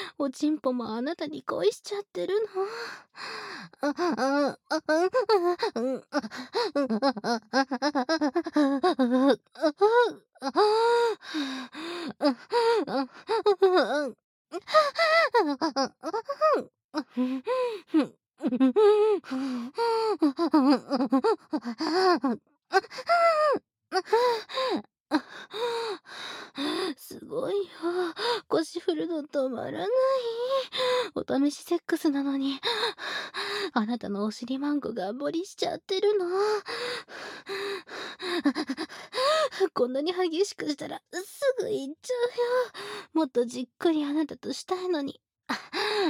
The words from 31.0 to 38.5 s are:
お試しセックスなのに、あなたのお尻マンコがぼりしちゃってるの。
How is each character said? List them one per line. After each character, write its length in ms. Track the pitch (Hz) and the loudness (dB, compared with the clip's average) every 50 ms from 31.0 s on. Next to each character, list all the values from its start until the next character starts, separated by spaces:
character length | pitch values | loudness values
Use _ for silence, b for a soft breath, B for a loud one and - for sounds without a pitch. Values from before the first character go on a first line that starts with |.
| 466 B - | 0 B -6
お 80 | - | -6
試 300 | - - 247 269 285 294 | -4 -2 0 0 2 0
し 120 | 285 - - | 0 -4 -4
セ 120 | - 247 | -4 -4
ッ 60 | 240 - | -4 -2
ク 120 | - 349 | -2 -2
ス 120 | - - 311 | 0 0 0
な 140 | 277 277 277 | 0 0 0
の 140 | 277 277 | -2 -2
に、 220 | 277 269 277 269 269 B 466 466 427 453 440 B B B B B B B B B B 403 403 403 415 403 330 - | -2 -2 -4 -4 -4 B -4 -2 -2 -2 -4 B B B B B B B B B B -6 -6 -4 -4 -4 -2 -2
あ 120 | 240 214 | -2 -2
な 140 | 220 247 226 | -2 -4 -6
た 100 | - 190 | -6 -6
の 160 | 202 202 208 | -4 -4 -4
お 60 | 220 | -4
尻 260 | 208 - 247 240 262 | -4 -6 -8 -8 -6
マ 160 | 262 285 294 294 | -4 -2 -2 -2
ン 80 | 285 | -2
コ 120 | - - 233 | -2 -4 -6
が 200 | 214 180 196 233 | -6 -6 -6 -6
ぼ 160 | 262 285 294 | -6 -6 -4
り 160 | 311 330 381 | -4 -4 -6
し 100 | - - | -8 -6
ち 120 | - - | -6 -4
ゃ 80 | - - | -4 -4
っ 40 | 330 | -6
て 220 | - - 381 381 | -6 -4 -2 2
る 160 | 415 403 427 | 4 4 4
の。 80 | 392 359 349 370 392 415 427 427 403 B B 466 466 480 494 494 480 B B B B B B B B B B 392 392 403 403 403 359 B B B B B B B B 370 359 349 339 - 285 | 4 2 0 0 2 2 2 2 0 B B -6 -6 -6 -6 -6 -8 B B B B B B B B B B -8 -6 -6 -6 -6 -8 B B B B B B B B -6 -4 -2 0 2 2